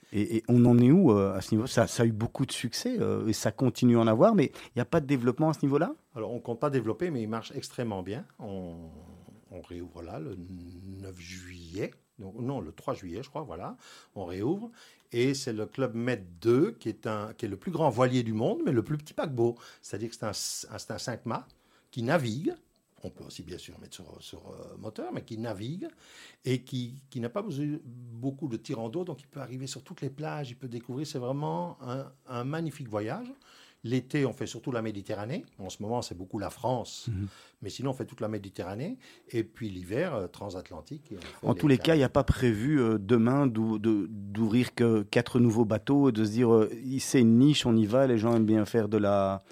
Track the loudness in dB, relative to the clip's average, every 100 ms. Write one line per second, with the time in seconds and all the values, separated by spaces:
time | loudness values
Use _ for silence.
0 | _ -2 0 0 4 6 8 8 8 8
1 | 8 6 4 0 0 0 2 2 2 2
2 | 2 2 -4 -2 -4 -4 -6 -6 -4 -2
3 | 0 0 -2 0 -2 0 0 4 4 6
4 | 6 6 6 6 2 -2 -8 -4 0 0
5 | 0 0 2 2 0 2 0 2 0 -4
6 | _ -8 -6 -6 -8 -4 0 0 -2 -2
7 | -4 -4 -4 -6 -8 -12 -10 -8 -6 -6
8 | -6 -10 -12 -16 -12 -10 -10 -12 -16 -18
9 | -20 -20 -20 -20 _ -18 -14 -12 -12 -14
10 | -14 -12 -12 -12 -14 -14 -16 -16 -16 -14
11 | -14 -16 -16 -16 -16 -18 -12 -8 -10 -10
12 | _ -18 -16 -8 -6 -6 -10 -10 -8 -8
13 | -8 -12 -10 -12 -10 -10 -12 -14 -20 -20
14 | -18 -12 -10 -4 -4 -4 -8 -16 -20 _
15 | _ 0 0 0 -4 -6 -6 -4 -4 -2
16 | -4 -4 -8 -2 2 4 4 0 -8 -6
17 | -4 -4 -6 -8 -8 -6 -6 0 2 4
18 | 2 2 0 0 0 0 0 0 0 -4
19 | -6 -6 -4 0 0 -2 -12 -20 -12 -8
20 | -8 -6 -6 -6 -8 -8 -12 -12 -10 -8
21 | -8 -8 -6 -8 -8 _ _ _ _ -6
22 | 0 0 0 -4 -4 -6 _ _ _ _
23 | -16 -14 -16 -16 -14 -14 -14 -18 -20 -18
24 | -18 -18 -18 -18 -16 -16 -16 -14 -12 -10
25 | -10 -10 -10 -8 -6 -6 -8 -8 -10 -14
26 | -20 -20 -20 _ -4 -4 -4 -8 -8 -12
27 | -12 -8 -6 -4 -6 -6 -4 -6 -10 -16
28 | -16 -8 -6 -6 -6 -6 -6 -8 -6 -6
29 | -8 -10 -14 -14 -12 -10 -10 -12 -14 -10
30 | -10 -8 -8 -8 -8 -10 -12 -10 -8 -8
31 | -6 -6 -4 -4 -4 -4 -6 -10 -8 -8
32 | -10 -18 -10 -8 -6 -4 -6 -8 -6 -4
33 | -4 -6 -10 -16 _ -20 -20 _ -2 -2
34 | 0 0 0 -2 -8 -8 -6 -4 -4 -6
35 | -6 -6 -6 -8 -10 -14 -12 -8 -4 -4
36 | -6 -10 -8 -6 -6 -6 -4 -2 -4 -10
37 | -8 -6 -6 -10 -20 _ -12 -6 -6 -6
38 | -10 -8 -6 -6 -8 -10 -8 -8 -8 -10
39 | -16 -20 _ -6 -6 -8 -10 -8 -6 -4
40 | -4 -4 -6 -8 -12 -10 -12 -16 -14 -16
41 | -14 -14 -14 -2 0 2 4 6 6 4
42 | 4 4 2 4 2 4 2 4 4 2
43 | 4 4 6 4 2 2 0 2 2 2
44 | 0 -6 -8 0 2 4 2 2 4 4
45 | 2 0 2 4 6 6 4 2 2 4
46 | 6 4 2 4 6 8 6 0 -6 -4
47 | 2 6 8 8 8 6 4 4 4 4
48 | 4 4 4 4 4 4 2 0 2 2
49 | 4 4 2 -2 -8